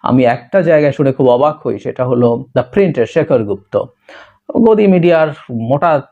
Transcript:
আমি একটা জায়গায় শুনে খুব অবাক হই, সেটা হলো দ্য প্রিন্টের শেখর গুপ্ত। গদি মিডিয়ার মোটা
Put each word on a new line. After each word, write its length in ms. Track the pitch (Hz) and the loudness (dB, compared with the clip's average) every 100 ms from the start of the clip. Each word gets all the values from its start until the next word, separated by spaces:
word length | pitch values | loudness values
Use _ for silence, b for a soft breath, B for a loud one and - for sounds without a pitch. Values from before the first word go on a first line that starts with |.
আমি 220 | - 127 | 0 0
একটা 380 | 123 123 - 196 | 0 -2 -2 -2
জায়গায় 300 | 165 151 147 | 2 2 2
শুনে 200 | 135 139 | 0 -2
খুব 160 | 131 131 | 2 2
অবাক 380 | 175 147 147 123 | 2 0 -2 -8
হই, 120 | 107 | -8
সেটা 260 | 120 - | -10 -6
হলো 400 | 127 120 120 120 135 | -2 0 0 -2 -4
দ্য 80 | 127 | -4
প্রিন্টের 440 | 120 202 190 135 113 | -2 0 0 0 -2
শেখর 380 | 160 156 131 | -2 0 -2
গুপ্ত। 320 | 104 98 _ 104 - _ B B B B - 285 | -2 -8 _ -6 -6 _ B B B B -6 0
গদি 280 | 226 214 208 | 2 4 2
মিডিয়ার 420 | 180 170 165 156 139 - | 2 2 2 0 -4 -12
মোটা 520 | 120 113 143 175 147 - | -8 -4 0 0 -2 -4